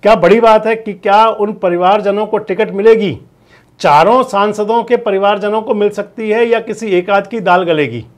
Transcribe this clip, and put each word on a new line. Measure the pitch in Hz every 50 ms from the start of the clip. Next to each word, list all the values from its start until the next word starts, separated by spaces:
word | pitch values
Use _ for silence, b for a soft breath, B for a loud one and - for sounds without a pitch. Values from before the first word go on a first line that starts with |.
| -
क्या | 208 214
बड़ी | 196 170 170 196 233
बात | 226 226 220 220 214
है | 220 226
कि | 220 226 214 202
क्या | 180 - 214 196 202 220
उन | 226 214 - 208 208 214
परिवारजनों | - - 185 175 175 180 180 202 214 196 202 196 202 214
को | 208 - 208
टिकट | 208 - 190 175 220 180
मिलेगी? | 180 196 196 226 226 196 208 190 131 - - _ _ _ b b b b b b b _
चारों | - 165 143 147 160 190 233 254 254
सांसदों | 254 - 196 202 214 196 208 214 202 226 233 226
के | 233 247
परिवारजनों | 233 233 220 196 190 196 202 208 208 190 208 208 220 214
को | 220 -
मिल | 208 202 208
सकती | 208 - 202 202 _ - 220 214
है | 208 226 240
या | 233 226 226
किसी | 220 233 220 214 226 220
एक | 190 180 175 185
आध | 202 196 202
की | 202 - 226
दाल | 185 185 175 180 190
गलेगी? | 170 165 156 147 127 117 120 110 - _